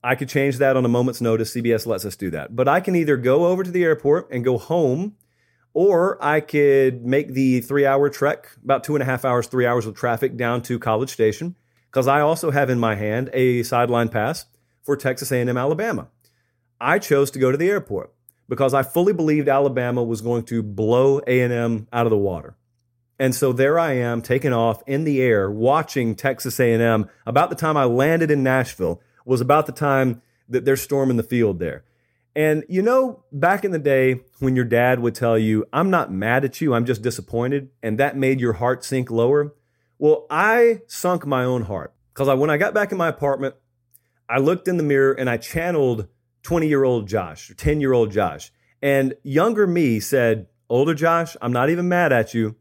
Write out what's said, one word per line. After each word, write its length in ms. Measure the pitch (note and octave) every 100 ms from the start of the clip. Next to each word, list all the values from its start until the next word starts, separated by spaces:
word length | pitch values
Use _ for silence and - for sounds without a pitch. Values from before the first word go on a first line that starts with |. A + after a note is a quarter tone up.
| B2
I 100 | C3
could 120 | C3+
change 300 | C#3+ C#3 B2+
that 180 | C#3 C3
on 80 |
a 60 | B2
moment's 320 | A#2+ B2 A#2+
notice. 320 | A#2+ A2+ A2
C 80 | B2
B 100 | A#2
S 140 | A2 A#2
lets 180 | F#2+
us 140 | G#2 -
do 120 | F#2+
that. 260 | D#2 C#2 A#2
But 100 | C3
I 140 | E3
can 120 | F#3
either 220 | F3+ D3+ C3+
go 300 | B2 C#3+ F3
over 180 | F#3
to 80 | F#3
the 140 | F3+ F3
airport 440 | D3+ C#3 D#3+ -
and 120 | B2
go 140 | B2 B2
home, 580 | - E3+ C#3+ C3 G#3 - _ _ _ _ _
or 480 | D3+ F#3+ E3+ F#3 -
I 200 | C#3+ D#3
could 640 | D3 D3 C#3+ C3+ C3 B2+ A#2+
make 280 | C3+ D3+
the 280 | C3 C3 B2+
three-hour 480 | B2 C#3+ C#3 C#3 C#3+
trek, 400 | C#3 C#3+ D3+ - -
about 220 | A#2+ C3+
two 120 | - D3
and 60 |
a 40 | C3
half 180 | B2+
hours, 240 | C3+ B2 A#2
three 180 | B2+ A#2+
hours 200 | B2 A2
of 100 | G2+
traffic 400 | A#2+ A#2 C3+ A#2
down 260 | A#2+ B2
to 140 | - A#2+
College 320 | A#2+ A2 C3+
Station, 460 | - A2 G2+ E3+ F3+ _ _ _
'cause 160 | C3+ B2+
I 140 | C#3+
also 320 | D3+ D#3+ E3
have 180 | C#3 C3
in 100 | B2
my 160 | A2+ G2+
hand 340 | G#2 A2 B2+
a 320 | C3 B2+ A#2+
sideline 460 | A#2 A#2+ A#2+ A#2+ A2+
pass 360 | A2 A2 E3 - _ _ _
for 160 | - C#3+
Texas 340 | C3+ B2+ C3
A 80 | B2+
and 100 | B2
M 80 | B2
Alabama. 520 | C3+ D#3+ A3+ A#2+ - _ _ _ _ _ _ _
I 180 | B2 F#3
chose 320 | - C#3+ C#3
to 80 | C3+
go 100 | C3
to 80 | C#3+
the 120 | F3
airport 420 | G3 - G2 - _ - _ -
because 240 | B2 C3+
I 100 | C3+
fully 300 | C3 E3+ F#3
believed 340 | F3+ D#3 D3+ C#3+
Alabama 560 | C#3 C#3 B2+ B2 B2
was 160 | A#2 A2
going 240 | A2+ A#2+
to 180 | A2+ A2+
blow 600 | G#2+ G2+ A2 B2 C3+ C#3 B2
A 140 | B2+
and 140 | B2
M 340 | A#2+ A#2 A#2 G#2+
out 120 | A#2+ A#2
of 60 |
the 60 | G#2+
water. 400 | G2+ E2+ D2 - _ _ _ _ _ _
And 160 | C3
so 200 | B2+ C#3
there 260 | B2+ C3+ E3
I 140 | E3
am, 280 | B2+ A#2+ A#2
taking 300 | - C3+ C#3
off 320 | A#2 A#2 A2+ -
in 200 | C#3 D#3
the 160 | C#3
air, 280 | B2+ G#2+ G2
watching 640 | G#2 A#2 D#3+ D#3 C#3 A#2
Texas 460 | A2 C3+ C3 C3 -
A 140 | B2
and 100 | A2+
M. 260 | A#2 A2 G#2 _ -
About 240 | B2+ F3
the 60 | E3+
time 220 | D#3+ D3+
I 80 | B2+
landed 440 | A#2+ D3 E3 D#3+
in 140 | D3
Nashville 560 | C3 C3 A#2+ - F2 E2+ _ _ -
was 140 | B2+
about 280 | B2+ D3+ D3+
the 40 |
time 500 | - D3 C3+ C3 A#2 _ _ _
that 160 | B2 A#2+
they're 100 | C3+
storming 400 | - C#3 C3+ A#2
the 80 |
field 340 | A2+ B2 A2 F2+
there. 280 | E2 C2+ _ _ _ _ _ D3
And, 300 | D#3 D#3 -
you 140 | F#3
know, 420 | G#3+ C4 C4 - _
back 320 | C#3+ E3+ G3
in 80 | G3
the 80 | E3
day 400 | C#3+ C3+ C3 B2+ _ _
when 140 | C3+
your 120 | B2+ A#2+
dad 340 | A#2 B2 B2+
would 160 | A#2+ -
tell 220 | A#2 A2+
you, 280 | A2 G#2+ -
"I'm 180 | C#3 F#3+
not 220 | F3+ -
mad 320 | F#2+ G#2+ B2+
at 160 | C#3 -
you, 140 | D#3
I'm 100 | A#2
just 180 | A#2+ A2
disappointed," 680 | A#2+ A2+ F#2 A#2 B2 C#3+ C3 _
and 160 | A2+ A2
that 200 | C#3 C3+
made 240 | C3 C3+
your 120 | A#2+
heart 300 | F#2+ A#2+ B2+
sink 260 | - C3 B2
lower. 440 | A#2 A#2+ D3 D3 _ _ _ _ _
Well, 280 | D3 D3+ -
I 520 | D#3 G#3 A#3 A#3 A3 -
sunk 380 | - F3+ F3 C#3+
my 200 | C3 B2+
own 160 | B2+
heart 320 | G2+ F#2+ C#2+ _ _
'cause 140 | - C#3
I, 60 |
when 160 | C3 D3+
I 80 | D3
got 160 | G3+
back 180 | G#3 G3+
in 60 | F#3+
my 100 | E3
apartment, 480 | - C#3+ C3+ C3+ - _ _ _ _ _ _ -
I 120 | B2
looked 280 | C#3 F3+ -
in 80 | F3+
the 80 |
mirror 300 | D3+ C#3 C3+
and 160 | C3 B2+
I 80 | A#2
channeled 720 | - E3 E3+ E3 C3 A2+ G2 _ _ _
twenty-year-old 680 | - E3+ D#3 C#3 C3 A#2+ G2+
Josh, 420 | G#2 F2 D#2 -
or 40 |
ten-year-old 580 | - D3 D3+ C3+ B2 G#2+
Josh. 400 | G2 F#2 D2 - _ _ _
And 320 | C#3 C#3 C3+ -
younger 420 | D3 C#3 G#3 G#3+ G3
me 360 | F3 D3 A2
said, 460 | - C3+ A#2 A2 F#2 _ _
"Older 240 | A#2+ D3
Josh, 440 | D3+ E3 E3+ D#3+ -
I'm 120 | A#2+
not 160 | B2 C3+
even 180 | E3+ F3+
mad 240 | F3 E3
at 220 | B2 A2
you. 220 | A#2 G#2+ A2